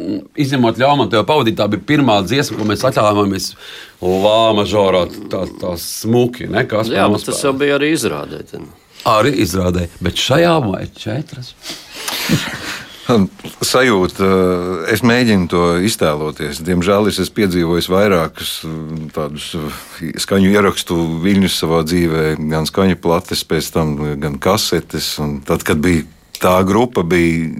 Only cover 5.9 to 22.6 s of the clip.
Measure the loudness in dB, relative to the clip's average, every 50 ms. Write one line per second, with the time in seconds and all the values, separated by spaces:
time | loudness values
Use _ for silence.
5.9 | -10 -6 -2 0 2 2 2 2 -2 -6 -8 -4 -2 -2 -2 0 -2 -2 -2 0
6.9 | 0 2 2 2 2 0 -2 -6 -4 -2 0 0 0 0 0 2 2 2 2 0
7.9 | 0 0 0 -2 -2 -4 -8 -8 -10 -12 -14 -14 -14 -16 -16 -16 -20 -20 _ _
8.9 | -12 -4 0 2 4 4 4 4 2 2 0 0 0 0 0 0 0 0 -2 -4
9.9 | -6 -6 -6 -4 -4 -2 0 2 2 4 4 4 2 2 0 -2 -4 -4 -6 -10
10.9 | -12 -10 -8 -6 -6 -6 -8 -10 -12 -16 -16 -16 -18 _ -16 -16 -16 -16 -18 -18
11.9 | -16 -12 -10 -8 -8 -6 -2 0 -2 -2 -2 -4 -10 -10 -10 -10 -12 -12 -14 -16
12.9 | -20 -8 -2 2 2 2 2 0 -2 -10 -16 -14 -10 -6 -4 0 2 4 4 4
13.9 | 4 4 2 0 0 0 2 2 4 4 4 2 0 0 -2 -4 -6 -4 -2 -2
14.9 | 0 2 2 2 4 4 4 4 4 2 2 2 2 2 2 2 2 2 0 0
15.9 | 0 0 0 0 0 0 -4 -6 -6 -6 -8 -8 -8 -6 -4 -2 0 0 2 4
16.9 | 4 4 2 2 0 -2 -4 -4 -2 0 0 2 2 0 0 2 0 0 0 0
17.9 | 2 2 4 4 2 2 0 -2 -6 -8 -10 -10 -10 -10 -10 -10 -10 -10 -10 -8
18.9 | -8 -10 -10 -8 -8 -8 -8 -8 -8 -12 -12 -10 -8 -8 -8 -8 -10 -12 -16 -16
19.9 | -14 -12 -10 -8 -8 -6 -4 0 2 4 4 6 6 4 4 2 2 0 -4 -2
20.9 | -2 -2 0 -2 -2 -2 0 2 2 2 2 2 0 -2 0 0 2 2 0 0
21.9 | 0 0 0 0 0 0 0 0 -2 -2 -2 -2 -2 -2